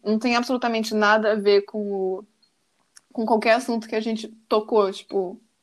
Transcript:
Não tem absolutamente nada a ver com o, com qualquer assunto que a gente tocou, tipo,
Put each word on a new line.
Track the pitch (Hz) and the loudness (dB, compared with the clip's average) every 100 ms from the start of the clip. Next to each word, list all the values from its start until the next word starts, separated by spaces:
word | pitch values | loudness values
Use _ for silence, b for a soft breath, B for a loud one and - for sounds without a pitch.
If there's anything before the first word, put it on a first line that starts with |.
Não | - 214 | -4 -2
tem | 247 240 | 0 0
absolutamente | 240 254 240 226 220 214 | 0 -2 -2 -2 -2 0
nada | 208 220 214 | 4 4 2
a | 214 | 2
ver | 202 202 | 4 4
com | 202 214 208 196 190 185 | 2 -6 -6 -4 -4 -6
o, | 208 _ _ _ _ _ _ _ _ | -10 _ _ _ _ _ _ _ _
com | - 220 | -6 0
qualquer | 220 226 233 | 2 4 2
assunto | 262 233 220 | 2 -4 -4
que | 220 | -4
a | |
gente | 220 220 - - _ | -4 -6 -8 -16 _
tocou, | - 214 226 196 | -2 2 0 0
tipo, | 196 - 196 180 214 _ _ | -2 -6 -4 -4 -8 _ _